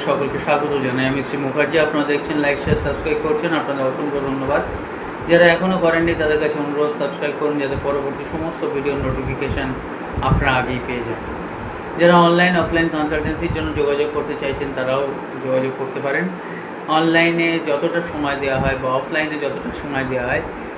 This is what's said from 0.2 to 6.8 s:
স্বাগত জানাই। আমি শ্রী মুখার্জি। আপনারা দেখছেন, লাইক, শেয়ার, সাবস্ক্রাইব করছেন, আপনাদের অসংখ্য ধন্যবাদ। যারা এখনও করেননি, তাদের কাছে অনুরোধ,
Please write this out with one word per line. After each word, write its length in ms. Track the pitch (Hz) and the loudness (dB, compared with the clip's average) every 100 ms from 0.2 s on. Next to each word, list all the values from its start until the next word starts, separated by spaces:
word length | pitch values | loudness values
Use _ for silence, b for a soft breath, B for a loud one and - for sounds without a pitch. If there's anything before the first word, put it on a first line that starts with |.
| 135 135 | 0 -2
স্বাগত 400 | 156 143 147 143 | 0 0 2 0
জানাই। 220 | 131 127 131 | 0 0 0
আমি 160 | 139 123 | 0 -2
শ্রী 80 | 139 | -4
মুখার্জি। 420 | 135 147 143 156 | -2 0 2 4
আপনারা 260 | 151 147 143 | 2 2 0
দেখছেন, 320 | 147 - 151 | 0 0 0
লাইক, 200 | 143 139 | 0 0
শেয়ার, 160 | - - | 0 0
সাবস্ক্রাইব 340 | 147 135 160 151 | 0 -2 -2 0
করছেন, 300 | 151 151 170 | 0 0 0
আপনাদের 320 | 156 135 139 131 | 0 -2 0 -2
অসংখ্য 340 | 131 147 139 | -2 -2 -2
ধন্যবাদ। 420 | 135 135 135 156 - - - - - - 165 | -2 -2 0 0 -2 -6 -8 -10 -10 -8 4
যারা 160 | 170 175 | 6 8
এখনও 320 | 170 185 180 | 6 2 2
করেননি, 360 | 165 165 170 | 2 4 2
তাদের 260 | 165 151 151 | 2 2 2
কাছে 140 | 151 147 | 2 0
অনুরোধ, 300 | 147 143 | -2 0